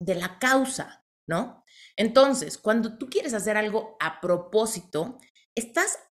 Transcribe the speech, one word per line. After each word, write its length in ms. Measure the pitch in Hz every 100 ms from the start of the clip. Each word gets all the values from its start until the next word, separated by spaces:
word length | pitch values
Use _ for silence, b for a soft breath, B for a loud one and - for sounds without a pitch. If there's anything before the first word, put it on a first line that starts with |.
de 140 | 180
la 240 | 175 180 -
causa, 640 | 254 269 254 - - - _ _ -
¿no? 360 | 165 254 - B B B -
Entonces, 600 | 214 233 269 262 151 -
cuando 400 | 214 226 220 -
tú 140 | 262
quieres 240 | - 302
hacer 220 | 226 190 214
algo 380 | 214 214 220 -
a 200 | 156 -
propósito, 960 | 180 175 175 214 220 196 - 147 190 254 b b b
estás 440 | - 233 - 392 - -